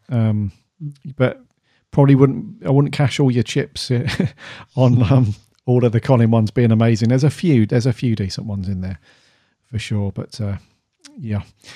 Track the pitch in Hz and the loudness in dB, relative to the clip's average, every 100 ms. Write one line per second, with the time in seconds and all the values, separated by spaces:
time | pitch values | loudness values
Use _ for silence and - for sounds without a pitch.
0 | - 120 110 107 101 - _ _ 147 - | -6 -2 0 -2 -4 -10 _ _ -16 -16
1 | - 135 127 262 _ _ _ _ _ - | -16 -4 -2 -4 _ _ _ _ _ 2
2 | 139 135 135 - - - - 135 143 135 | 4 6 4 2 -10 -10 0 0 0 0
3 | 139 - 139 123 110 143 - - - 120 | -2 0 0 0 -2 -4 -6 -8 -4 -4
4 | - - 185 - - - - - 127 127 | -2 -4 -6 -8 -20 -20 -8 0 4 4
5 | 113 143 113 104 _ _ - 123 120 113 | 4 4 2 -2 _ _ -2 0 2 0
6 | - 127 113 113 107 - 120 110 117 110 | 2 2 4 2 2 0 2 4 2 2
7 | 117 131 143 - 180 127 104 127 123 113 | 0 2 0 0 2 2 2 0 -2 -2
8 | 123 110 95 - 107 101 95 92 92 92 | -4 -4 -4 -8 -8 -8 -6 -6 -8 -10
9 | _ _ _ _ _ _ _ 110 - 107 | _ _ _ _ _ _ _ -10 -6 -4
10 | 101 95 - - 104 95 - _ _ _ | -4 -8 -12 -8 -8 -8 -12 _ _ _
11 | - 294 220 202 - _ - | -20 -14 -8 -6 -8 _ -20